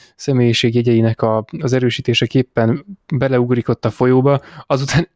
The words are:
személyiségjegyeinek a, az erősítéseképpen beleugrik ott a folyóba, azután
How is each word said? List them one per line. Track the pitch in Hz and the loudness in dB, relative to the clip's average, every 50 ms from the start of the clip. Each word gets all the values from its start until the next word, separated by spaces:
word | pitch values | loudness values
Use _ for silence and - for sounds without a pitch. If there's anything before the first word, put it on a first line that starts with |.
| - _ _ | -16 _ _
személyiségjegyeinek | _ - - 139 127 123 120 117 - - 120 113 120 117 120 117 113 113 113 113 - - | _ -6 -2 0 2 2 2 2 0 0 0 0 0 0 2 2 2 2 2 0 0 -2
a, | 113 110 110 110 - - 160 | 0 0 -2 -4 -6 -10 -8
az | 156 127 127 | -4 -2 0
erősítéseképpen | 131 123 123 117 - - - 117 - - 113 - 131 127 - _ - 113 113 123 143 - - 196 - _ - - | 0 0 0 -2 -2 -4 -2 -2 -2 -2 0 0 -2 -2 0 _ 0 0 0 0 -2 -6 -12 -20 -20 _ -6 -4
beleugrik | 127 139 135 131 123 123 123 123 120 113 - | -4 -2 0 0 0 0 0 0 -2 0 -2
ott | 120 - - | -4 -2 -2
a | 113 | -6
folyóba, | 107 - 127 127 127 131 131 143 143 135 - - - - - | -2 0 2 2 4 4 4 2 2 0 -2 -8 -16 -20 -6
azután | - 143 131 139 135 - 143 165 - _ | -4 -4 -2 -2 0 0 0 -2 -2 _